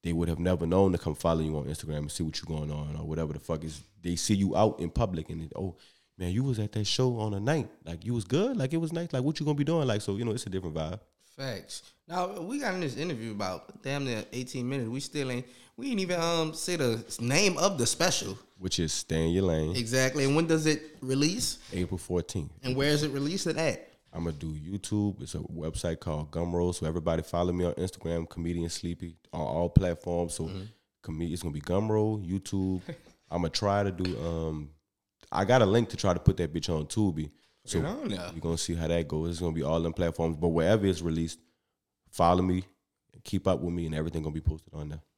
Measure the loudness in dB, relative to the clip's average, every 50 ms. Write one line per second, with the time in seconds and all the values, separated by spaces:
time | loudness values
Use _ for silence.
0 | -2 0 0 0 2 0 0 2 2 2 2 2 2 4 6 6 6 6 4 2
1 | 0 -4 -6 0 2 2 2 2 2 0 -2 -2 -4 -4 -6 -6 -6 -6 -4 -4
2 | -4 -6 -4 -4 -4 -2 -4 -6 -8 -6 -6 -4 -4 -4 -6 -6 -6 -6 -6 -6
3 | -4 -4 -2 -2 -2 -4 -4 -8 -4 -4 -4 -4 -4 -8 -10 -12 -16 -20 _ -8
4 | -4 -2 -2 -2 2 2 4 4 4 2 4 6 4 4 4 0 -6 -2 0 0
5 | 0 0 0 -6 -6 -6 -8 -8 -8 -8 -8 -6 -6 -6 -6 -10 -20 -20 _ _
6 | _ _ _ -6 -4 -2 0 0 0 0 0 -2 -2 -2 -2 -2 -2 0 2 2
7 | 2 2 2 0 0 0 -2 0 0 2 2 2 0 -4 -8 _ -12 -10 -10 -8
8 | -4 -2 -2 -2 0 2 2 2 2 2 0 0 -2 0 0 -2 -2 -2 -4 -6
9 | -6 -2 -2 0 0 0 0 0 0 0 2 2 2 2 2 2 2 2 2 0
10 | 0 -2 -2 0 0 -2 -2 -2 -4 -4 -4 -4 -4 -4 -4 -4 -4 -4 -6 -10
11 | -12 _ _ _ _ _ _ -10 -8 -8 -8 -8 -10 -12 -14 -14 -14 -18 _ _
12 | _ -6 -4 -2 -2 -2 -4 -8 -6 -6 -4 -4 -2 -2 -2 0 -2 -2 -2 -4
13 | -4 -4 -4 -4 -6 -6 -4 -4 -2 -4 -4 -6 -10 -14 -20 -10 -6 -4 -4 -2
14 | -2 -2 -2 -4 -6 -6 -8 -8 -8 -6 -6 -4 -4 -2 -2 -2 -2 -2 -4 -6
15 | -8 -6 -4 -4 -4 -2 -4 -4 -6 -8 -18 -20 -20 -20 _ -8 -4 -2 0 0
16 | 0 0 0 0 2 2 2 2 0 0 -2 -6 -4 -2 0 2 2 2 2 0
17 | -4 -8 -6 -2 0 2 4 6 6 4 4 4 2 2 4 2 2 0 2 2
18 | 2 2 2 0 -2 -4 -8 -8 -12 _ _ -8 -4 -2 0 0 0 0 0 -4
19 | -2 _ 0 2 4 4 4 4 4 4 4 2 2 0 0 -2 -2 0 2 4
20 | 4 4 2 2 2 4 4 4 4 4 2 4 4 2 2 2 -2 -14 -16 -10
21 | -2 0 2 2 2 2 2 0 -2 -4 -4 -6 -12 -8 -2 -2 -2 -2 -2 -8
22 | -4 -2 -2 -2 -2 -2 -4 -6 -6 -6 -10 -8 -4 -2 0 2 4 4 4 4
23 | 2 0 -2 -2 -2 -2 -2 -2 -2 -2 0 2 2 0 0 -2 -10 -18 -20 _
24 | _ _ -8 -4 -4 -4 -4 -4 -6 -6 -6 -6 -8 -6 -8 -8 -4 -2 -2 0
25 | 0 0 -2 -4 -10 -8 -8 -8 -8 -8 -8 -6 -6 -4 -4 -2 -2 -2 -4 -2
26 | -4 -4 -4 -4 -4 -4 -4 -4 -2 0 0 2 2 0 0 -2 -4 -2 -2 -2
27 | 0 0 0 0 -2 -2 0 0 0 2 2 2 0 0 0 -2 -4 -6 -6 -8
28 | -6 -4 -4 -4 -4 -6 -8 -6 -4 -2 -2 -2 -2 -4 -4 -6 -6 -6 -6 -6
29 | -8 -12 -12 _ _ _ -6 -4 -4 -2 0 0 0 6 6 6 6 6 0 -2
30 | -2 -2 0 0 0 0 -2 -6 -6 -6 -6 -8 -10 -12 -16 _ _ _ _ _
31 | -10 -8 -4 -4 -2 -2 -4 -4 -4 -4 -6 -6 -2 2 2 2 4 4 2 4
32 | 4 2 0 -2 -2 -2 -4 -4 -4 -2 -2 0 0 0 0 -2 -4 -10 -14 -14
33 | -16 -20 -20 _ _ _ -2 -2 -2 0 -2 0 2 2 2 4 2 0 0 -2
34 | -2 -2 -2 -2 -4 -2 -2 -2 -2 -2 -4 -4 -8 -10 -14 _ _ _ _ _
35 | _ _ _ _ -12 -4 0 0 4 6 6 6 8 6 6 4 2 2 -2 0
36 | 2 2 2 6 4 4 4 4 -2 -2 -2 -4 -2 0 -2 -2 -2 -2 0 2
37 | 2 2 2 -2 -6 -6 _ _ _ _ _ _ _ -2 -2 0 0 0 -4 -4
38 | -6 -6 -6 -6 -8 -8 -8 -4 -2 -2 0 0 0 -2 -2 -2 2 2 2 2
39 | 2 0 -2 -2 -2 -2 -2 -2 -2 -2 0 0 0 2 2 2 2 0 0 0
40 | 0 0 2 2 0 0 0 2 2 2 4 4 6 6 4 6 4 2 2 2
41 | 0 0 0 0 0 -2 -4 -10 _ _ _ _ _ _ _ _ _ _ _ _
42 | _ _ 0 4 6 6 6 6 4 2 2 0 -2 -6 _ _ _ _ _ _
43 | _ _ -20 -20 _ -2 -2 0 2 2 2 2 2 -2 -2 -2 -2 -2 -2 -2
44 | -2 -2 -2 -4 -4 -2 -4 -2 -2 -2 -2 -2 -10 -14 -12 -10 -8 -8 -10 -12
45 | -14 _ _